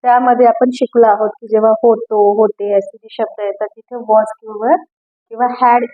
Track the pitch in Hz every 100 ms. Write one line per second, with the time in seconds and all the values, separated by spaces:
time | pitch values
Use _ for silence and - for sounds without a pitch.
0 | 247 247 247 240 240 - 254 247 262 240
1 | 226 208 214 - 220 214 220 220 233 226
2 | 233 214 208 208 214 - 202 202 196 -
3 | 220 - 220 - 202 202 214 - _ 247
4 | 220 214 214 - 220 208 226 330 320 _
5 | _ _ _ 226 247 247 247 240 240